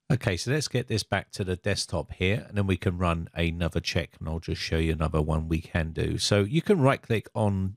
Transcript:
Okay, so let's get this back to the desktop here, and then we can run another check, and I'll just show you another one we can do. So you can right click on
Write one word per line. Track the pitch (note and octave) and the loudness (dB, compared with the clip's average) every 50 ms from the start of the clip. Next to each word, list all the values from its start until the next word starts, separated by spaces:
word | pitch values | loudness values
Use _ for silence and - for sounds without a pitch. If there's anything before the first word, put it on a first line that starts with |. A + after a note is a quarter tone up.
| _ - | _ 0
Okay, | B2 A#2+ - G#2+ F#2 | 0 2 2 0 0
so | F2 - A#2+ | 0 -2 -2
let's | C#3 D#3 C3+ | -2 -2 -2
get | - - B2 A#2+ - | -2 -2 -4 -2 -2
this | A2+ G2+ - | -2 -2 -2
back | - G#2 F#2+ - - | 0 -2 -2 -2 -4
to | - - G2+ | -6 -6 -2
the | F#2 F#2 | -2 -2
desktop | F2 - G#2 F#2+ - - - - E2 D2 - | -2 -2 -2 -2 -2 -2 -4 -4 -4 -4 -4
here, | - - F#2 F#2+ G#2 - - - | -4 0 0 0 0 0 -4 -6
and | G#2 G2+ | -2 -2
then | G2 | 0
we | F#2+ F#2 | 2 0
can | - - G2 F2 F2 | 2 0 -2 0 0
run | F#2 E2+ E2 E2 E2 - | 0 0 0 0 -2 -6
another | - - E2+ E2+ E2 E2+ E2+ D#2+ - E2+ | -2 -2 0 0 0 0 -2 -2 -2 -2
check, | - - - F2 D#2+ - _ - | -4 -2 -2 -2 -2 -4 _ -10
and | F2 D#2+ | -8 -6
I'll | D#2+ E2 | -6 -6
just | - - F2+ - | -4 -4 -6 -4
show | - - E2 D#2+ | -4 -2 0 0
you | E2 D#2+ | 2 2
another | D#2+ D#2 D#2+ D#2+ D#2+ D#2 | 0 0 0 0 2 0
one | D#2 D#2 D#2 D#2+ D#2+ | 0 2 0 0 0
we | D#2+ E2 D#2+ | 0 -2 -2
can | - - - F2 D#2 D#2+ | -2 -2 -2 -2 -2 -2
do. | D#2+ D#2+ E2 D#2+ D#2+ E2+ | -2 -2 -2 -2 -2 -2
So | - - G#2 G#2 | 2 4 4 4
you | G2+ G2+ C#3 E3 | 4 4 0 0
can | - - G#3 F3 | 2 2 4 6
right | C3 C#3 C3 - | 6 4 4 2
click | - - A2+ G2+ - - | 0 -2 -2 -2 -2 -4
on | - A2+ A2 G2+ G2 F#2+ F#2+ F#2+ G2+ | -2 0 2 2 2 0 0 -2 -4